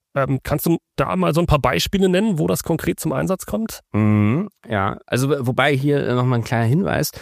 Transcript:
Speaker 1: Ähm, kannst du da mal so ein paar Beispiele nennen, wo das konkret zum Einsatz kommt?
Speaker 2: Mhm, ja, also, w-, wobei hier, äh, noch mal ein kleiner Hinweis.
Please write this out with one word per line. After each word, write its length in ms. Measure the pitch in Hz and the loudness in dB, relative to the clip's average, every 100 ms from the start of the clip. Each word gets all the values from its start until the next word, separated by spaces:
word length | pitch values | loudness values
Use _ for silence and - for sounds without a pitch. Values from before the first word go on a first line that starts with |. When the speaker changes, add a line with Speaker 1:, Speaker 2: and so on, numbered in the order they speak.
| _ | _
Speaker 1:
Ähm, 260 | 139 135 131 | -4 -2 -2
kannst 240 | - 151 - | -2 -2 0
du 100 | 165 - - | -2 -2 -4
da 200 | 143 180 | -2 0
mal 180 | 175 | 0
so 60 | 156 | 0
ein 60 | 175 | 2
paar 120 | 147 | 2
Beispiele 500 | 120 165 - 196 190 | 2 0 -2 2 2
nennen, 280 | 180 220 165 | 2 2 0
wo 80 | 170 | 0
das 160 | 180 | -2
konkret 380 | - 160 - 190 | -2 -2 -2 -4
zum 120 | 160 | -4
Einsatz 340 | 131 160 185 - | -2 -2 -4 -4
kommt? 340 | 208 220 - - | -6 -6 -10 -6
Speaker 2:
Mhm, 560 | 104 107 107 104 135 208 - - | 0 4 4 4 2 -2 -10 -6
ja, 320 | 107 98 - - | -2 -2 -4 -4
also, 240 | 120 135 | -2 0
w-, 80 | 147 | 0
wobei 340 | 123 123 139 | 0 0 2
hier, 320 | 139 143 143 127 | 2 2 0 0
äh, 80 | |
noch 100 | 123 | 0
mal 120 | 127 123 | 2 0
ein 80 | |
kleiner 200 | 110 117 117 | 0 0 2
Hinweis. 460 | 151 196 - 151 - | 2 2 -2 -2 -6